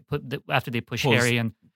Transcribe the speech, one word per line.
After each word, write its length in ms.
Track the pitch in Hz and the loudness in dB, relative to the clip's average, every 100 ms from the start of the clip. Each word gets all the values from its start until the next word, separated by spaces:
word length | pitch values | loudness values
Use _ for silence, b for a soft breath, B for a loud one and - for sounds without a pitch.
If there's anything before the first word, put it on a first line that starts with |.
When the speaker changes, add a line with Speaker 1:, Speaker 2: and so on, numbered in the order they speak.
| - | -4
Speaker 1:
put 200 | 147 139 | -8 -6
the, 120 | 139 - | -10 -2
after 200 | 143 - | -2 0
they 100 | 117 | -4
push 220 | - 117 | -4 -2
Speaker 2:
Pulls, 120 | 135 123 | 2 4
Speaker 1:
Harry 220 | 120 120 | 4 2
and 160 | 113 - _ | -2 -6 _